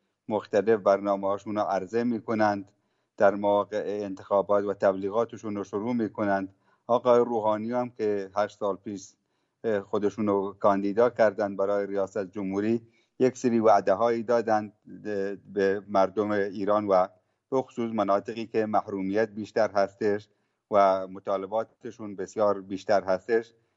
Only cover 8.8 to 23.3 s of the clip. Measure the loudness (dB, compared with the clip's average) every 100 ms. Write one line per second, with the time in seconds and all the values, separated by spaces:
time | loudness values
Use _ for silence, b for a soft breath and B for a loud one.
8.8 | -8 -12 -14 _ _ _ _ _ -4 -4
9.8 | -2 -2 -2 -2 -2 0 -2 0 2 2
10.8 | 0 2 2 4 2 2 -4 -2 -2 -2
11.8 | -2 -4 -4 -6 -8 -8 -4 -2 0 -2
12.8 | -4 b b -2 0 0 0 4 6 6
13.8 | 4 2 2 0 0 0 2 0 -2 -12
14.8 | -20 -14 -8 -4 -4 -8 -6 0 2 0
15.8 | 0 2 2 2 0 0 -2 -2 0 0
16.8 | 2 2 2 _ _ _ _ -4 -4 -6
17.8 | -4 -2 0 0 -2 -10 -4 -2 0 -2
18.8 | -2 -4 -2 0 -2 -4 -6 -2 0 0
19.8 | -2 -2 -2 -2 -6 _ _ _ 0 4
20.8 | 4 4 -2 -10 -4 -4 -4 -6 -6 _
21.8 | -18 -14 -12 -10 -8 0 0 0 -4 -6
22.8 | 0 0 2 -2 0